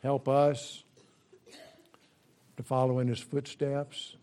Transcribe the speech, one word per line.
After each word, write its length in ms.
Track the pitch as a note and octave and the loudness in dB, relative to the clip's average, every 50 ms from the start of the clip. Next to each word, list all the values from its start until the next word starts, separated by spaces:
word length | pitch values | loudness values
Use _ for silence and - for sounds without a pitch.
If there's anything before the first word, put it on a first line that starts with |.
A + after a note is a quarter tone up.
| - | 0
Help 260 | C3 C#3 C3+ C3+ C#3 | 0 0 0 2 2
us 540 | C3+ C#3 C#3+ D3 C#3+ B2 - - - - - _ _ - - _ _ _ _ _ - - _ - - - - - - - - _ _ - _ _ _ _ _ _ _ _ _ _ _ | 4 6 6 4 4 0 -6 -12 -14 -16 -20 _ _ -20 -20 _ _ _ _ _ -20 -20 _ -20 -20 -20 -20 -20 -20 -20 -20 _ _ -20 _ _ _ _ _ _ _ _ _ _ _
to 60 | - B2+ | -14 -6
follow 360 | - C3+ B2+ C3 C3 B2+ B2+ | -2 0 2 2 2 2 2
in 100 | B2+ B2 | 2 0
his 120 | A#2+ A2+ | 0 -2
footsteps. 960 | - - - C#3+ C#3+ - - - D3 C#3 C#3 C#3 C#3+ C#3+ - - - - - - | -4 -4 -4 -4 -4 -4 -6 -4 -4 -2 -2 -2 -4 -6 -8 -12 -12 -12 -14 -20